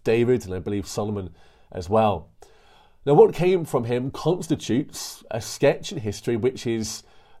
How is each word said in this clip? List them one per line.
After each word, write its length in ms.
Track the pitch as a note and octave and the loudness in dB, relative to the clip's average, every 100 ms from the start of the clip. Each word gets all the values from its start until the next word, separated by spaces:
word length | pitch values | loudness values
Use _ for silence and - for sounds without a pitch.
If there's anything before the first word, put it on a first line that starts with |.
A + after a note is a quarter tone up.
David, 420 | - A2+ A#2+ B2 F#2 | 0 2 2 0 -2
and 80 | |
I 40 | F#2 | -8
believe 280 | F#2+ G2+ F#2 | -6 -6 -6
Solomon 480 | - G#2 G#2 F2+ - - _ _ | -6 -4 -6 -8 -14 -20 _ _
as 200 | F#2 F2 | -12 0
well. 400 | A2 G#2+ F2 - - - - - - _ _ | 2 4 0 -6 -20 -20 -20 -20 -20 _ _
Now, 80 | C#3 | 4
what 220 | D3+ G#3 | 8 8
came 320 | D#3 F#3 F#3 D#3 | 6 2 2 0
from 180 | C3+ | -2
him 260 | A#2 B2 C3 | 0 -2 -4
constitutes 1120 | - D#3 F#3 F3 D3 - A#2+ - - - - - | -4 -2 -2 -2 -4 0 -2 -2 -8 -14 -14 -10
a 120 | A#2 | -10
sketch 500 | - - C#3 D#3+ - | -10 0 2 2 -4
in 60 | E3+ | -8
history 360 | G#2 - - | -6 -6 -4
which 320 | A#2 B2+ - A#2+ | -2 -2 -2 -4
is 360 | A2+ G#2+ - - - - - | -4 -4 -8 -18 -20 -20 -8